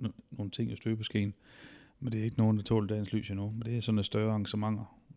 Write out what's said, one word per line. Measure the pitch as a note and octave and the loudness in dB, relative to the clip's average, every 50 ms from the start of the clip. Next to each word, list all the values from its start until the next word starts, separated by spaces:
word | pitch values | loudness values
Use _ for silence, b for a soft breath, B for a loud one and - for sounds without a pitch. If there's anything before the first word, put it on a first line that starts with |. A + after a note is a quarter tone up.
no-, | - A2 - - - _ | -6 -6 -6 -10 -16 _
nogle | - - G2+ G2 | -8 -6 -6 -4
ting | - - A#2 A#2 | -4 -4 -4 -4
i | A2+ | -4
støbeskeen. | - - A2+ A2+ A2 G#2+ - - G#2+ G2+ G#2 G2+ B B B B B B B B B B B B _ | -4 -2 -2 -2 -2 -2 0 0 0 0 0 -2 B B B B B B B B B B B B _
Men | C3+ A#2+ A2 | -6 -4 -2
det | A2 | 0
er | A2 | -2
ikke | A2+ A2 | 0 2
nogen, | - A2 A2 A2 | 4 6 6 4
der | G#2 G2+ | 4 2
tåler | - A#2 A2 G#2 | 2 2 2 2
dagens | G2 G#2+ G#2+ G#2 G2 - | 2 0 -2 -2 -2 -2
lys | A2 G#2 - | -2 -2 -2
endnu. | G2+ G2 G2+ G#2+ | -4 -4 -4 -4
Men | A2 A2+ | -4 -4
det | A2+ A2 A#2 | -4 -4 -2
er | A#2+ | -2
sådan | G#2+ - A2 | 0 2 2
nogle | G#2 G2 | 2 2
større | - - G#2+ G#2+ A2 | 2 0 0 2 2
arrangementer. | A2 G#2+ G2+ - - G#2+ G#2+ G#2+ G#2+ G#2 G#2+ - - - _ - - | 2 0 0 -2 -2 0 0 0 0 -2 -4 -8 -14 -20 _ -20 -18